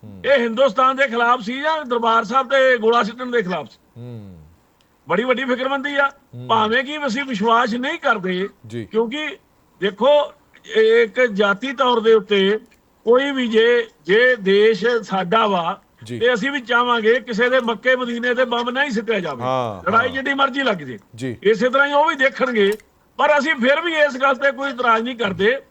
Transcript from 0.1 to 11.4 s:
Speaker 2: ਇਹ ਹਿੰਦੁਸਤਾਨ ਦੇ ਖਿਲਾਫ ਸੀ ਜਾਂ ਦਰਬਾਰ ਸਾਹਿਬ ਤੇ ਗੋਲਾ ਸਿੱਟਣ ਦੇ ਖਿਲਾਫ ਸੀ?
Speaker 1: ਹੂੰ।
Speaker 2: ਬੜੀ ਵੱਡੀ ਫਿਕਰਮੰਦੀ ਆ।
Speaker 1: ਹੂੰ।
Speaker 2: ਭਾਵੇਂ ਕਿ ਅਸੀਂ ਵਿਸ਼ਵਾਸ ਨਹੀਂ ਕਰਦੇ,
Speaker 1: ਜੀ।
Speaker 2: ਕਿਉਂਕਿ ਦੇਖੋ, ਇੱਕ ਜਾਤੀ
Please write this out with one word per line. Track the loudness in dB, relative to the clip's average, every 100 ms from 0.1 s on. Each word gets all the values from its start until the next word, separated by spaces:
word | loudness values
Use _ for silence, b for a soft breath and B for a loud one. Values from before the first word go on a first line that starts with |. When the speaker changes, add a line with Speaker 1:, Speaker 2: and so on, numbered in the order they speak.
| -10
Speaker 2:
ਇਹ | 0 0
ਹਿੰਦੁਸਤਾਨ | 0 0 0 2 0 2
ਦੇ | -2
ਖਿਲਾਫ | 0 0 0
ਸੀ | -2 -6
ਜਾਂ | -4 -4
ਦਰਬਾਰ | -2 -2 2 0
ਸਾਹਿਬ | 2 -2 0
ਤੇ | 2 4 2
ਗੋਲਾ | 2 2
ਸਿੱਟਣ | 0 -4 -4
ਦੇ | -4
ਖਿਲਾਫ | -2 -6 -8
ਸੀ? | _ _ -20
Speaker 1:
ਹੂੰ। | -16 -16 -16 -20 -20 _ _ _ _ _ -4
Speaker 2:
ਬੜੀ | -4
ਵੱਡੀ | 0 -2
ਫਿਕਰਮੰਦੀ | -2 -2 -2 -4 -4 -2
ਆ। | -2 -2 _
Speaker 1:
ਹੂੰ। | -16 -2
Speaker 2:
ਭਾਵੇਂ | 0 2 0
ਕਿ | -2 -6 -6
ਅਸੀਂ | -6
ਵਿਸ਼ਵਾਸ | -6 -4 2 2 2
ਨਹੀਂ | -2 -4 -4
ਕਰਦੇ, | -2 -2 -2 -4 -6 _ -12
Speaker 1:
ਜੀ। | -12
Speaker 2:
ਕਿਉਂਕਿ | -6 -4 -2 -4 -8 -12 _ _ _ _
ਦੇਖੋ, | -6 0 2 4 2 -6 _ _ -6 2
ਇੱਕ | 4 4 2 2
ਜਾਤੀ | 0 2